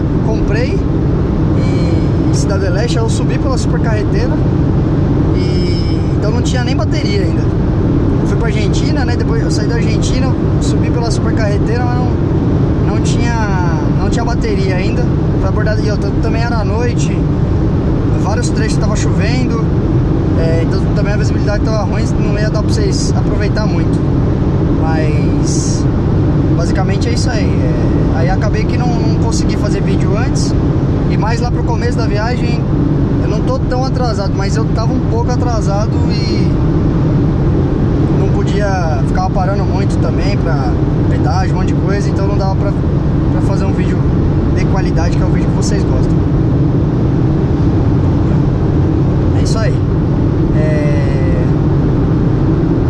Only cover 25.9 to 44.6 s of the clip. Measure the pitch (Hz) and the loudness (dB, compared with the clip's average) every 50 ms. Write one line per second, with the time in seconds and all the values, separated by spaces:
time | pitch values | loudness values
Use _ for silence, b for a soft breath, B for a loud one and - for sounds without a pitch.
25.9 | - - - - - - - - - - - - - - - - - 190 190 190 | 0 0 0 0 0 0 0 0 0 0 0 0 0 0 0 0 0 0 0 0
26.9 | 196 - - - - - - - - 196 190 185 - - - - - - - - | 0 0 0 0 0 0 0 0 0 0 0 0 0 0 0 0 0 0 0 0
27.9 | - - - - - - - - 196 202 220 214 214 208 - - - - - - | 0 0 0 0 0 0 0 0 0 0 0 0 0 0 0 0 0 0 0 0
28.9 | - - - - - - - - - - - - - - - - - - - - | 0 0 0 0 0 0 0 0 0 0 0 0 0 0 -2 -2 0 0 0 0
29.9 | - - - - - - - - - - - - - - - - - - - - | 0 0 0 0 0 0 0 0 0 0 0 0 0 0 2 2 2 2 2 0
30.9 | - - - - - - 208 214 226 - - - - - 226 226 240 240 233 254 | 0 0 0 0 0 0 0 0 0 0 0 0 0 0 0 0 0 0 0 0
31.9 | - - 226 - 202 208 214 233 254 - - - - - - - - - - - | 0 0 0 0 0 0 0 0 0 0 0 0 0 0 0 0 0 0 0 0
32.9 | - - - - - - - - 208 220 - 240 254 262 - - 247 254 254 226 | 0 0 0 0 0 0 0 0 0 0 0 0 -2 -2 -2 -2 -2 0 0 0
33.9 | - - 240 240 - - 151 - - - - - - - - - - - - - | 0 0 0 -2 -2 -2 -2 -2 -2 -2 -2 0 0 0 0 0 -2 -2 0 0
34.9 | - - - - - 233 233 - 247 240 247 240 233 220 - - 196 202 214 - | 0 0 0 0 0 0 0 0 0 0 0 0 0 0 0 0 0 0 0 0
35.9 | - - - - - - - - - - - - - - - - - - - - | 0 0 0 0 0 -2 -2 0 0 0 0 0 0 0 0 0 0 0 0 0
36.9 | - - - - - - - - - - - - - - - - - - - - | 0 0 0 0 0 0 0 0 0 0 0 0 0 0 0 0 0 0 0 0
37.9 | - - - - - - - - - - - - - - 208 202 190 185 175 - | 0 0 0 0 0 0 0 0 0 0 0 0 0 0 0 0 0 0 0 0
38.9 | - - - - 170 170 180 190 - 196 185 190 196 190 - - - - - - | 0 0 0 0 0 0 0 0 0 0 0 0 0 0 0 0 0 0 0 0
39.9 | - - - - 190 - - - - - - - - - - - - - - - | 0 0 0 0 0 0 0 0 0 0 0 0 0 0 0 0 -2 0 0 0
40.9 | - - - - - - - - - - - - - - - - - - - 190 | 0 0 0 0 0 0 0 0 0 0 0 0 0 0 0 0 0 0 0 0
41.9 | 196 202 196 - - - - - - - 196 190 190 - - - - - - - | 0 0 0 -2 -2 0 0 0 0 0 0 0 0 0 0 -2 -2 -2 -2 0
42.9 | - - - - - - - - - - - - - - - - - - - - | 0 0 0 0 0 0 0 0 0 0 0 0 0 0 0 0 0 0 0 0
43.9 | - - - - - - - - - - - - - - | 0 0 0 0 0 0 0 0 0 0 0 0 0 0